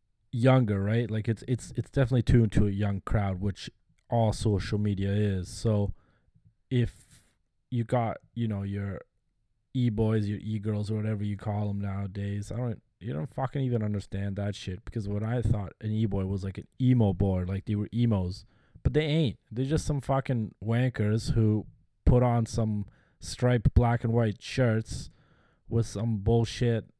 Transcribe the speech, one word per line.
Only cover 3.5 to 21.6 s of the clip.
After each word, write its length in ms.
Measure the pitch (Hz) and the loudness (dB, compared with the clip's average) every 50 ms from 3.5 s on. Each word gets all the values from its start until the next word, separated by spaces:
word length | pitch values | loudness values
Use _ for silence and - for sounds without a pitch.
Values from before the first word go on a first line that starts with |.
| 95 - - - - _ _ _ _ _ _ - | -4 -6 -10 -16 -16 _ _ _ _ _ _ -2
all 240 | 120 117 113 107 - | 0 2 2 2 2
social 460 | - - 117 104 92 - - 110 104 | 0 2 2 2 2 0 -2 -2 0
media 340 | 104 104 101 95 98 98 101 | 0 0 0 0 0 0 2
is. 360 | 104 107 104 95 92 90 - | 2 2 0 0 -2 -4 -6
So 460 | - - - 117 107 101 101 104 - - _ _ _ _ _ _ _ _ _ _ _ _ _ - | -8 -4 0 0 2 2 0 -2 -4 -8 _ _ _ _ _ _ _ _ _ _ _ _ _ -2
if 240 | 127 120 117 - - - - - - - - _ _ _ _ _ _ _ _ _ | 0 0 0 0 -2 -8 -20 -20 -20 -20 -20 _ _ _ _ _ _ _ _ _
you 120 | 127 120 117 | -4 -4 -2
got, 360 | - 127 120 117 110 - - _ _ - | 0 0 0 0 -2 -4 -6 _ _ -6
you 120 | 117 117 | -4 -2
know, 160 | 110 104 98 101 | -2 -2 -2 -4
your 380 | 98 101 101 98 98 92 - - _ _ _ _ _ _ _ _ _ _ _ _ _ - | -4 -4 -4 -4 -6 -8 -8 -12 _ _ _ _ _ _ _ _ _ _ _ _ _ -2
e-boys, 540 | 131 123 120 104 107 113 110 110 110 104 101 | 0 0 2 2 2 2 2 2 2 0 -2
your 100 | 104 - | -4 -4
e-girls, 520 | - 107 110 104 98 110 104 104 104 98 110 | -4 -6 -6 -4 -4 -2 -2 -2 -2 -2 -4
or 20 | |
whatever 300 | 107 104 110 110 101 104 | -4 -2 -2 -4 -4 -4
you 120 | 104 101 | -4 -6
call 320 | 98 - 110 101 104 104 104 | -6 -4 -4 -4 -2 -2 -4
'em 100 | 101 101 | -4 -4
nowadays, 720 | 101 98 95 98 101 95 92 101 101 101 101 101 101 - - | -4 -4 -4 -6 -6 -6 -6 -6 -6 -4 -4 -6 -6 -6 -6
I 40 | |
don't, 260 | 113 127 120 110 - - _ _ - | -4 -4 -4 -6 -8 -12 _ _ -14
you 120 | 87 113 135 | -10 -8 -8
don't 160 | 156 156 - - | -6 -8 -8 -6
fucking 280 | - 135 - - 143 135 | -4 -4 -2 -2 -2 0
even 200 | 127 120 113 107 | 0 0 0 0
understand 540 | 104 104 101 - - - 98 101 101 98 | 0 -2 -4 -4 -6 -6 -6 -4 -4 -4
that 180 | 98 101 104 98 | -4 -4 -4 -4
shit, 300 | - - 98 92 - - | -6 -6 -8 -8 -8 -8
because 240 | - - 117 98 101 | -8 -6 -6 -4 -4
what 160 | 101 104 110 | -4 -2 -2
I 180 | 110 123 127 110 | -2 -2 0 2
thought 300 | 104 - 104 98 - - - | 2 0 0 -2 -6 -10 -8
an 100 | - 107 | -6 -4
e-boy 340 | 107 110 113 101 98 98 95 | 0 0 0 0 0 -2 -2
was, 180 | 95 98 98 92 | -2 -4 -4 -4
like, 140 | 95 95 - | -6 -8 -10
an 100 | - - _ - | -12 -12 _ 0
emo 320 | 123 123 127 120 110 98 92 | 2 4 4 6 4 2 2
boy, 300 | 87 101 98 95 92 90 90 | 2 2 2 2 0 -2 -2
like, 160 | 98 98 - | -4 -4 -4
they 100 | - 107 | -2 -2
were 140 | 101 104 - | -2 -2 -4
emos. 560 | - 117 120 117 107 98 90 90 92 - - - _ _ _ _ - - - | -2 0 2 2 2 2 0 -2 -6 -10 -14 -20 _ _ _ _ -20 -20 -10
But 80 | - 127 | -4 -2
they 140 | 151 156 | -2 0
ain't. 320 | 147 147 165 160 113 - - _ - | 0 2 0 0 0 -2 -6 _ -10
They're 140 | 107 117 135 | -6 -6 -4
just 220 | 135 156 - - | -2 -2 -2 -2
some 140 | - 147 139 | -2 -4 -4
fucking 540 | - - 135 135 - - 131 117 110 - - - - | -2 -2 -2 -2 0 0 -2 -2 -2 -4 -6 -8 -4
wankers 680 | 110 113 120 127 127 - - 107 107 107 117 - - - | -2 0 0 0 0 0 0 0 0 0 0 0 0 2
who 340 | 113 110 107 107 107 | 2 4 4 2 0